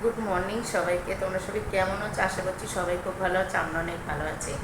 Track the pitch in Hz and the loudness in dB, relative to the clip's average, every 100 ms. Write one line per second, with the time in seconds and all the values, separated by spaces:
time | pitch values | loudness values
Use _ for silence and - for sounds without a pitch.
0 | 214 226 214 180 190 214 226 196 175 180 | 2 2 0 2 2 -2 0 0 2 2
1 | 175 190 190 185 185 202 208 190 185 196 | 0 -2 0 -2 -2 -4 0 2 2 2
2 | 208 220 190 190 185 185 220 196 175 180 | -2 0 0 2 -2 -4 -4 -2 0 0
3 | 190 180 185 185 185 185 165 160 165 170 | -2 0 2 2 2 0 0 0 -2 -4
4 | - 143 156 156 - 143 | -4 -2 -2 -2 -4 -4